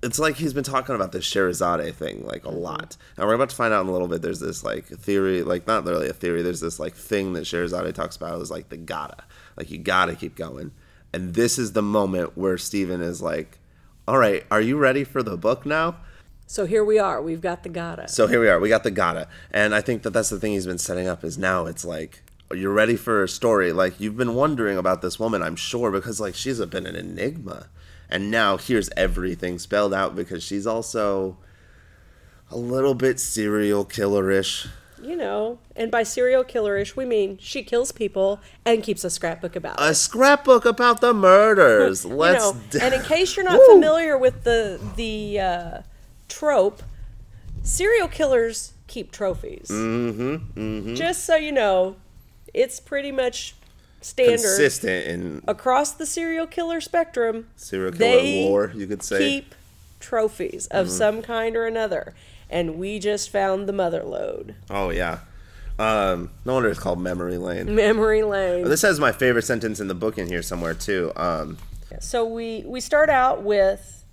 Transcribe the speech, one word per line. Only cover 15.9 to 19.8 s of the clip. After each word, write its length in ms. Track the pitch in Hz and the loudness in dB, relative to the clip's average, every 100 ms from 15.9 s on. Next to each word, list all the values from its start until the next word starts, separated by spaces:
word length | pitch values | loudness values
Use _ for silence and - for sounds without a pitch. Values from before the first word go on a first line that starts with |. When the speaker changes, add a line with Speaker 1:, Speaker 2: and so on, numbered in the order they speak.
| 165 - - - - - | -6 -16 -20 -20 -20 -14
Speaker 2:
So 180 | - 190 | -8 -2
here 180 | 214 | 0
we 140 | 208 214 | 2 2
are. 240 | 196 139 | 2 -2
We've 200 | 156 165 | -6 -6
got 220 | 180 175 | -6 -6
the 60 | 175 | -10
gotta. 380 | 170 170 165 - | -10 -10 -10 -8
Speaker 1:
So 180 | - 110 | 0 4
here 120 | 120 | 4
we 80 | 113 | 4
are. 120 | 90 | 4
We 100 | 101 | 4
got 140 | 110 | 2
the 80 | - | 0
gotta. 360 | 98 90 82 80 - - | 0 0 0 -6 -14 -6
And 240 | 104 104 | 0 2
I 60 | 107 | 2